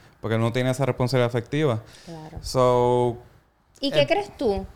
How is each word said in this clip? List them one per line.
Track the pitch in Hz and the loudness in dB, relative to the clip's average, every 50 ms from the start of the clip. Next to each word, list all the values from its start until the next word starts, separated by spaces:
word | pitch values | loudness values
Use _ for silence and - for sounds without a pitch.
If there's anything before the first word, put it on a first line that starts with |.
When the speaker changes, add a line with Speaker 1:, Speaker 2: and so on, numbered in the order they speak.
| - - _ _ | -20 -20 _ _
Speaker 1:
porque | - 107 113 | -4 -2 0
él | 110 | 0
no | 113 117 | 0 0
tiene | 110 127 127 127 | 0 0 0 0
esa | 127 135 139 | 0 0 0
responsabilidad | 127 120 - 127 120 - 127 120 120 | -2 0 0 0 0 2 2 2 2
afectiva. | 117 120 107 - - 147 156 139 117 110 - - - - - | 0 -2 -4 -2 -2 0 0 0 0 -2 -6 -10 -18 -20 -18
Speaker 2:
Claro. | - 165 156 156 160 - - | -16 -16 -16 -16 -16 -16 -14
Speaker 1:
So, | - - - 131 123 123 123 123 123 123 123 123 123 120 120 123 - - - _ _ _ _ _ _ _ _ _ | -10 -4 0 2 4 4 4 4 4 4 4 4 2 0 -2 -4 -10 -20 -20 _ _ _ _ _ _ _ _ _
Speaker 2:
¿Y | - 277 | -4 -2
qué | 269 294 | 0 0
Speaker 1:
eh, | 285 - | 2 2
Speaker 2:
crees | 330 403 403 - - - | 0 -2 -2 -4 -8 -4
tú, | 285 220 196 196 190 - - | -2 -2 -2 -2 -6 -10 -14